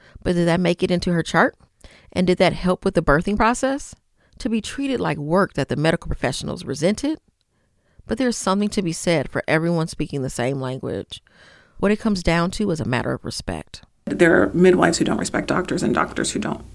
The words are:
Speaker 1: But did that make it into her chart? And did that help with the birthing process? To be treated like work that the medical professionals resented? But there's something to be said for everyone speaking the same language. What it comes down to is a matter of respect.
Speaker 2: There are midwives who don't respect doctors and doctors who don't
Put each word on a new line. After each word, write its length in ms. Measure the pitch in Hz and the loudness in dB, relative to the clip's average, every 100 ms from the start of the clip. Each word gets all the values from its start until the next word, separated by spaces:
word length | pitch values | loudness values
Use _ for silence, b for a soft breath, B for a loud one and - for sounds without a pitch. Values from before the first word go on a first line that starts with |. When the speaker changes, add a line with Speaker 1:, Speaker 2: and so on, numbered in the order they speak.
| b b | b b
Speaker 1:
But 140 | 185 175 | -2 2
did 100 | 170 | 2
that 140 | 170 | 2
make 240 | 175 175 | 2 2
it 80 | 180 | 0
into 200 | 175 185 | 0 0
her 120 | 170 | -2
chart? 320 | - 165 240 - _ _ b b b | 2 2 2 0 _ _ b b b
And 120 | 180 | 0
did 140 | 180 180 | 2 4
that 140 | 180 | 4
help 320 | - 180 185 | 4 0 0
with 100 | 196 | 0
the 80 | 175 | 2
birthing 340 | 160 147 185 208 | 2 2 2 0
process? 600 | 226 247 262 277 - - _ _ _ - | 2 2 -2 -4 -8 -20 _ _ _ -10
To 100 | 226 | -4
be 120 | 220 | -4
treated 400 | - - 277 254 | -4 -6 -4 -2
like 180 | 165 147 | -2 -2
work 360 | 147 185 185 | 0 2 2
that 140 | - 135 | -2 -2
the 60 | |
medical 320 | 143 156 170 - | 0 0 0 -4
professionals 580 | 135 127 - 147 - | -4 -4 -4 -6 -8
resented? 540 | - 147 170 214 285 311 _ _ _ _ _ _ _ - - | -8 -2 0 0 -4 -6 _ _ _ _ _ _ _ -20 -8
But 100 | 233 | -2
there's 180 | 254 226 | 0 0
something 320 | 196 196 208 | 0 0 0
to 120 | - | -2
be 100 | 170 | -4
said 360 | 160 180 160 123 | -2 0 0 0
for 160 | - - | -4 -2
everyone 400 | 156 170 170 160 | 0 2 0 -2
speaking 360 | - 147 143 | -4 -6 -4
the 60 | 127 | -6
same 320 | - 123 139 | -4 -4 -2
language. 640 | 131 131 127 98 - - b b b b b b | -6 -6 -6 -8 -10 -16 b b b b b b
What 140 | 196 | 0
it 80 | 214 | 0
comes 240 | 220 190 | 0 0
down 260 | 175 170 175 | 0 2 0
to 160 | - 202 | -2 -2
is 80 | 156 | -2
a 40 | |
matter 280 | 120 123 123 | -2 -2 -2
of 120 | 127 | -6
respect. 580 | - - - 80 - - - _ - | -8 -10 -8 -10 -12 -18 -20 _ -8
Speaker 2:
There 360 | - 170 - | 4 6 6
are 80 | 98 | 4
midwives 460 | 170 185 180 170 - | 6 6 6 4 2
who 60 | |
don't 140 | - - | 0 -2
respect 280 | - - 180 | -2 -4 0
doctors 380 | 180 180 175 | -2 -2 -2
and 100 | - | 0
doctors 380 | - - - - | 0 -2 -4 -4
who 80 | - | -4
don't 240 | - 147 - | -4 -6 -10